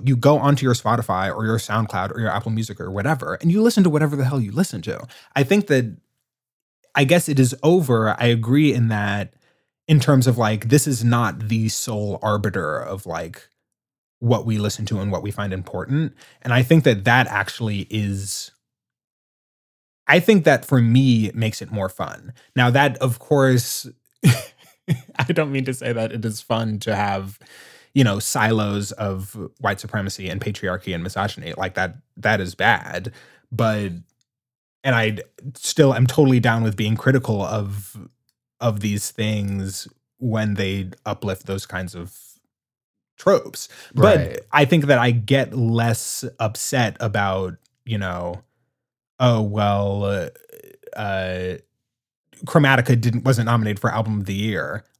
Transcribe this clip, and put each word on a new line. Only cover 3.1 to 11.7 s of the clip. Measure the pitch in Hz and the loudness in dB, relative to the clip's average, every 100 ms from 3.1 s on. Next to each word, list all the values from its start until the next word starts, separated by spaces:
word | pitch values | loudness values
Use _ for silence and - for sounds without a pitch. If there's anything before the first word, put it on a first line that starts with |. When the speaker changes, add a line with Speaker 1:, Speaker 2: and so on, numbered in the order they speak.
| 147 - - | -2 -4 -2
Speaker 1:
and | 165 | 0
you | 196 | 2
listen | 226 220 | 4 4
to | 180 | 4
whatever | 147 151 143 | 4 0 0
the | |
hell | 127 139 | -2 -2
you | 104 | -2
listen | 117 190 104 | -2 -4 -4
to. | 98 - - - _ | -8 -10 -12 -20 _
I | 139 | -2
think | 131 202 196 | 2 2 4
that, | 135 113 85 _ _ _ _ _ _ _ _ _ | 2 0 -6 _ _ _ _ _ _ _ _ _
I | - | 0
guess | 139 175 160 | 4 2 2
it | 135 | 2
is | 127 131 | 2 2
over. | 151 185 135 117 110 - | 2 4 4 2 2 0
I | 120 | 2
agree | 117 110 143 151 | 2 2 4 4
in | 120 113 | 2 0
that, | 107 104 101 - _ _ _ _ _ - | 0 -2 -4 -6 _ _ _ _ _ 2
in | 151 | 2
terms | 151 135 127 | 6 4 4
of, | 117 | 2
like, | 107 107 113 | 0 0 2
this | 143 151 | 2 2
is | 123 | 0
not | 117 120 110 - 107 | 2 2 0 -4 -2
the | 110 | -2
sole | 110 | -2